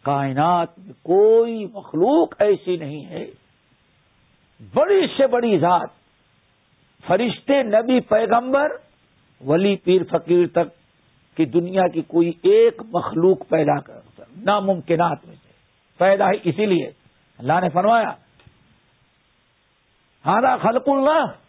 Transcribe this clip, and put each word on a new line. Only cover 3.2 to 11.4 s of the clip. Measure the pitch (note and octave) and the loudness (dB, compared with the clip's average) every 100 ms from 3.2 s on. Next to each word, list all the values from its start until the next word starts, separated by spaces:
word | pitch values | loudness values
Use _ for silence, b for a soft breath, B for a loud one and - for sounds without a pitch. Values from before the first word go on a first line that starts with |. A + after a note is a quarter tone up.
| - - _ _ _ _ _ _ _ _ _ _ _ _ G#2 | -14 -18 _ _ _ _ _ _ _ _ _ _ _ _ -6
بڑی | G3+ E4+ G4 D#4+ - | -2 2 2 0 0
سے | C4+ | 0
بڑی | B3 A#3 F#3+ | 2 0 2
ذات، | E3+ F3 - _ _ _ _ _ _ _ _ _ _ _ - | 2 0 -2 _ _ _ _ _ _ _ _ _ _ _ -4
فرشتے، | F#3 A#3+ - - C#4 | -2 -2 -6 -2 -2
نبی، | A#3 G#3+ A3+ B3+ | 2 0 2 0
پیغمبر، | - G#3+ A3+ A#3 B3+ C#4 D4+ - _ _ _ _ _ _ | 2 0 2 -2 0 -2 -2 -6 _ _ _ _ _ _
ولی، | C3 D#3+ G3+ G3 | -2 0 0 -2
پیر، | F3 F#3 E3+ | 0 0 2
فقیر | E3 D#3+ F3 E3+ | -4 0 2 2
تک | E3+ E3 _ _ _ _ _ _ | 0 -4 _ _ _ _ _ _
کی | - | -4